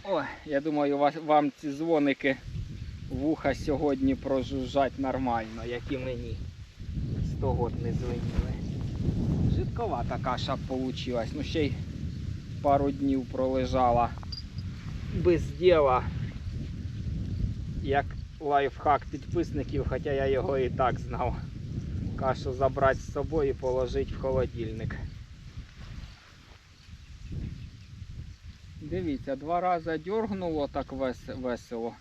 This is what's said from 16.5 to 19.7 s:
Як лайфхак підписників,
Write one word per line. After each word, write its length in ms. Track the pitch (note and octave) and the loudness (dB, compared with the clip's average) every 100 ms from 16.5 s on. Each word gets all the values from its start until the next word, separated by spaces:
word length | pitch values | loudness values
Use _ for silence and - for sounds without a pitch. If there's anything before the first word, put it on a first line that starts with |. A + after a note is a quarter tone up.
| - - - - - - - - - - - - - | -6 -6 -6 -6 -6 -4 -2 -2 0 0 -2 -4 -4
Як 240 | C#3 C#3 C#3 - - - | 2 2 0 -6 -8 -6
лайфхак 640 | D3+ C#3+ C#3 - - - - | 2 4 4 2 4 4 2
підписників, 760 | D3 - F3 D#3 D3+ B2+ | -8 -2 -2 0 -2 -2